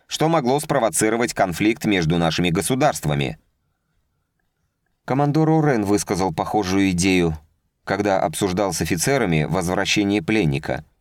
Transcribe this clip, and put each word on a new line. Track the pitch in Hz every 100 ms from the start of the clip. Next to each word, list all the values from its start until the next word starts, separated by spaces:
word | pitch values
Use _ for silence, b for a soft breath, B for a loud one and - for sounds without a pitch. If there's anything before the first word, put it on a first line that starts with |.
| b
что | - 156
могло | 165 120 143
спровоцировать | - 135 113 - 107 117 120
конфликт | - 98 80 104 117 113
между | 95 78 85
нашими | 82 78 87
государствами. | 85 - 131 143 - 73 71 - - _ _ _ _ _ _ _ _ _ _ _ _ _ _ _ _ -
"Командор | 127 143 147 156
Орен | 160 151 120
высказал | 98 101 - 95 95
похожую | 80 98 107 92 98 95
идею, | 87 95 92 85 78 - _ _ _
когда | - 98 101 95
обсуждал | 98 - 98 92 98
с | 160
офицерами | 85 160 135 139 104 78
возвращение | 73 87 87 95 95 - 101 104
пленника", | 82 110 82 69 - 64 - _